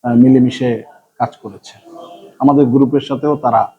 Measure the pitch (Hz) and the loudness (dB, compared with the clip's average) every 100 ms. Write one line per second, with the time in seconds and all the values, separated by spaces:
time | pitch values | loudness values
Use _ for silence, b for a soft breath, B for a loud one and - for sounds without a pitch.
0 | 123 120 131 131 127 - 127 113 - - | 0 4 4 4 2 -2 -4 -4 -10 -20
1 | _ _ 120 - 110 98 - - - - | _ _ -10 -10 -20 -20 -20 -20 -20 -20
2 | - - - _ 139 143 131 135 135 143 | -20 -20 -20 _ 0 2 2 2 0 -2
3 | - 135 147 127 127 113 98 | -4 -6 -4 -4 -2 -2 -2